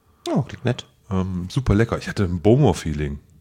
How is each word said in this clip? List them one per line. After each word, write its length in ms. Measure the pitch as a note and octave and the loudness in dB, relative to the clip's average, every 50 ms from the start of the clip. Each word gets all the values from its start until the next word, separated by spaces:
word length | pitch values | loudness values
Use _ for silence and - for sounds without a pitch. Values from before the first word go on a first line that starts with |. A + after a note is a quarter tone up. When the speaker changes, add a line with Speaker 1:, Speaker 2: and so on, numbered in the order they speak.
| _ _ _ _ - - E4+ | _ _ _ _ -6 -4 -2
Speaker 1:
Oh, 60 | G#3+ B2 | -2 -2
klingt 220 | - - - - | -4 -6 -8 -4
nett. 220 | A#2+ A#2+ - - _ _ _ _ - | -4 -4 -4 -8 _ _ _ _ -6
Speaker 2:
Ähm, 380 | G2 F#2+ F#2 F#2 F#2 F2+ F2 F2+ | -4 -2 -2 -2 -4 -6 -6 -4
super 240 | - - B2 - G2 | -4 -4 0 2 4
lecker. 240 | G2+ A#2 - - D2+ | 4 4 2 0 -6
Ich 100 | - - | -6 -6
hatte 160 | E2+ - G#2 | -4 -2 -2
ein 160 | F2 F2+ F2 | -2 -2 2
Bowmore-Feeling. 800 | D2+ G#2 A2+ C#3 D3+ A2+ E2+ - - E2 D2+ D2 D2 C#2+ C#2 C#2+ - _ _ _ | 4 6 6 6 6 4 2 2 -2 -4 -4 -4 -4 -6 -6 -10 -14 _ _ _